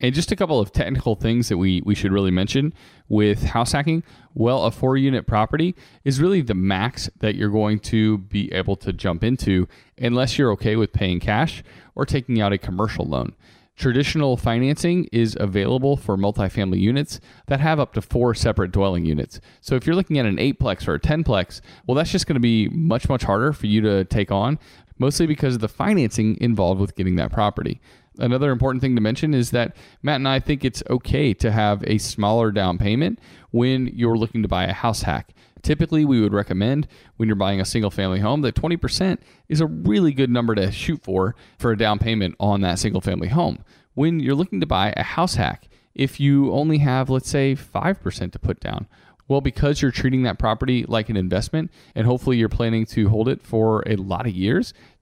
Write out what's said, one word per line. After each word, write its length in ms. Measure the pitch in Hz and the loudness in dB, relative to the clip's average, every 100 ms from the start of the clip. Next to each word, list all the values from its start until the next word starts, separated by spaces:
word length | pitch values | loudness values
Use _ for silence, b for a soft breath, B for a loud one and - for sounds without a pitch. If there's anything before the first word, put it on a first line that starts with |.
And 120 | 127 | -2
just 200 | 139 - | 0 -2
a 40 | 208 | -2
couple 220 | 180 131 | 0 0
of 140 | 101 | 0
technical 420 | - 87 131 123 | -2 -2 -2 -2
things 340 | 104 113 120 117 | -2 0 0 0
that 100 | 90 | 0
we, 220 | 95 92 | 2 0
we 100 | - | 0
should 160 | 98 101 | -2 0
really 220 | 98 95 | 2 2
mention 420 | 90 95 135 151 B B B - | 2 0 0 -2 B B B -2
with 360 | 107 104 104 | 2 2 2
house 260 | - 117 120 | 0 -2 0
hacking. 320 | 143 147 165 B B B | 0 0 -2 B B B
Well, 300 | - 117 131 | -2 0 2
a 80 | 104 | 0
four-unit 560 | - 131 135 135 127 - | 0 0 2 2 0 0
property 480 | 110 110 151 175 - B B | 0 0 0 -2 -4 B B
is 160 | 139 131 | -2 2
really 200 | 175 196 | 4 2
the 160 | 117 95 | 2 0
max 520 | 95 95 117 - - - | 0 0 -2 -4 -10 -4
that 160 | 107 101 | -2 0
you're 140 | 104 | 0
going 280 | 107 107 104 | 2 2 0
to 380 | - 113 107 107 | 0 2 2 2
be 340 | 98 101 - | -2 -4 -2
able 220 | 92 98 98 | -2 -2 -2
to 140 | 98 | -4
jump 300 | 90 95 85 | -4 -2 0
into 460 | 110 131 - 92 90 b b - | 0 0 2 2 2 b b -6
unless 400 | 120 120 127 - | -2 0 0 2
you're 140 | 127 | 0
okay 200 | 101 113 | 2 0
with 180 | 110 104 | 0 0
paying 280 | - 95 87 | 0 -2 0
cash 420 | - 107 160 - B B B | 0 0 0 -4 B B B
or 100 | - | -6
taking 360 | 139 143 123 113 | -2 -2 0 0
out 120 | 101 | 2
a 60 | 98 | 0
commercial 460 | - 90 107 - | -2 -4 -2 -2
loan. 320 | 85 67 58 - b b b - | -4 -4 -4 -10 b b b -4
Traditional 600 | 131 123 143 160 139 123 | 0 2 0 0 0 0
financing 720 | 123 117 135 151 170 180 - | 0 0 0 0 0 0 0
is 240 | 117 113 - | 0 0 0
available 580 | 101 101 95 127 139 135 | -2 0 0 0 0 0
for 200 | - 95 | 0 0
multifamily 640 | 101 107 95 - 95 95 | 0 0 -2 -2 0 2
units 400 | 101 135 151 - B B - | 2 0 -4 -10 B B -4
that 140 | 139 | 0
have 180 | 156 156 | 2 2
up 160 | 131 | 0
to 80 | 110 | -4
four 320 | - 120 123 | -4 0 2
separate 380 | 107 117 107 92 | 2 0 0 0
dwelling 320 | 98 98 87 | 0 0 0
units. 360 | 82 76 52 - b b | 0 -2 -4 -10 b b
So 160 | - 131 | -4 -2
if 100 | 156 | 0
you're 80 | |
looking 240 | 180 - 147 | 0 0 0
at 80 | 113 | 0
an 120 | 92 | 0
eightplex 500 | 131 - 120 92 - | -2 0 -2 -2 -4
or 60 | |
a 60 | 73 | -2
ten-plex, 600 | - 156 151 98 90 - B B - | 0 0 0 0 -2 -10 B B -2
well, 80 | |
that's 160 | 135 165 | 0 0
just 160 | 185 - | -2 0
gonna 140 | 135 | 0
be 280 | 120 113 104 | 2 2 2
much, 380 | 170 165 120 - | 0 0 0 0
much 140 | 127 | -2
harder 300 | - 98 143 | 0 0 0
for 160 | 147 104 | -2 0
you 120 | 107 | 2
to 220 | 107 98 | 4 2
take 280 | 92 107 95 | 0 -2 0
on, 260 | 98 117 151 B B B - | 0 0 -2 B B B -2
mostly 280 | 135 - 160 | 0 2 0
because 280 | 151 139 120 | 0 0 -2
of 40 | |
the 80 | 110 | -4
financing 720 | - 202 202 113 - 107 98 | -2 0 2 0 0 0 0
involved 400 | 120 104 87 95 | 0 2 2 2
with 160 | 98 - | -2 -2
getting 200 | 92 87 | 0 0
that 140 | 58 | 0
property. 520 | 98 104 - - - b b b - | 0 0 -2 -6 -6 b b b -4
Another 320 | 120 127 143 | -2 0 0
important 300 | 123 131 127 | 0 0 0
thing 140 | 131 | 0
to 80 | 120 | 2
mention 320 | 107 - 156 | 0 0 0
is 160 | 135 117 | 0 0
that 260 | 120 113 B B B | 0 -2 B B B
Matt 160 | 139 139 | -4 -2
and 100 | 135 | 0
I 140 | 135 | 0
think 240 | - 139 | 0 0
it's 180 | 131 - - | -2 -4 -4
okay 460 | 127 - 131 143 | -4 0 0 0
to 180 | 95 117 | 0 0
have 320 | 110 104 101 - | 2 2 0 0
a 120 | 104 | -2
smaller 520 | - - 104 113 113 | -2 -2 0 2 2
down 280 | 101 92 90 | 0 0 0
payment 400 | 101 120 175 233 B B B | 0 2 0 -4 B B B
when 380 | 120 127 131 127 | 0 2 2 -2
you're 280 | 113 117 117 | 0 0 2
looking 240 | 110 113 | 0 -2
to 80 | 104 | -2
buy 160 | 92 | 0
a 80 | 90 | -2
house 300 | 95 117 107 | -2 -2 -2
hack. 320 | - 67 - b b b | -2 -4 -6 b b b
Typically, 460 | - 147 165 156 147 | -2 0 2 2 4
we 140 | 123 | 4
would 120 | 104 | 4
recommend 560 | 101 101 92 110 143 147 b b - | 0 -2 -2 0 0 -4 b b -4
when 120 | 110 | 0
you're 80 | 101 | 2
buying 240 | 98 98 | 0 0
a 40 | 95 | -2
single 240 | 120 104 | -2 -2
family 300 | - 95 95 | -2 -2 0
home 200 | 107 147 | 0 0
that 140 | 131 | 0
twenty 240 | - 160 170 | -2 -2 -2
percent 420 | 127 - 190 - b b b | -4 -2 -2 -2 b b b
is 120 | 151 | 0
a 60 | 160 | 0
really 480 | 160 180 208 165 | -2 0 2 2
good 160 | 135 131 | 2 2
number 240 | 120 117 | 2 2
to 160 | 104 95 | 0 0
shoot 320 | - - 156 | -2 -4 -6
for, 320 | - 95 92 - b b | -2 0 0 -4 b b
for 140 | 120 | -2
a 40 | 107 | 0
down 220 | 107 104 | 0 0
payment 380 | 113 110 92 - | 0 0 -2 -2
on 220 | 101 101 | 0 2
that 160 | 98 87 | 0 0
single 240 | 110 92 | -2 -2
family 260 | 95 87 82 | -2 -2 0
home. 300 | 160 165 - b b b | 0 0 -4 b b b
When 260 | - 156 165 | -2 0 0
you're 160 | 131 | 0
looking 260 | 143 185 196 | 0 -2 -2
to 60 | 160 | -2
buy 280 | 92 104 - | 0 0 -2
a 60 | |
house 320 | - - 185 | -4 -2 0
hack, 340 | 92 67 - - b b | 0 -2 -4 -14 b b
if 240 | - 131 - | -4 -4 0
you 340 | 143 139 139 | 2 4 2
only 260 | 117 156 151 | 2 2 2
have, 320 | 143 131 131 | 2 0 0
let's 180 | 131 - | -2 0
say, 260 | 143 135 | 0 0
five 460 | 135 - 98 180 196 | 0 -6 -4 -2 -2
percent 320 | - - 90 | -6 -8 -10
to 60 | - | -6
put 220 | - - | -6 -4
down, 260 | - - - b b b - | -6 -8 -10 b b b -2
well, 120 | 139 | -2
because 420 | 135 - 143 147 | 0 0 0 2
you're 80 | 139 | 0
treating 320 | - 131 131 | 0 0 0
that 160 | 123 113 | 0 0
property 460 | 113 110 131 123 113 | -2 0 0 0 0
like 220 | 113 107 | -2 -2
an 60 | 104 | -2
investment 540 | 92 95 - 156 160 b b | 0 -2 -2 -4 -6 b b
and 120 | - 113 | -2 0
hopefully 300 | 127 131 120 | 2 2 2
you're 120 | 113 | 2
planning 380 | - 117 113 110 | 0 0 0 -2
to 220 | 113 101 | 0 2
hold 200 | 110 117 | 2 0
it 140 | - | -2
for 400 | - 110 110 110 - | -4 0 2 0 0
a 100 | 101 | -4
lot 300 | 95 90 120 | -2 -4 -4
of 60 | |
years, 400 | 90 98 135 247 b b b | -2 0 0 -2 b b b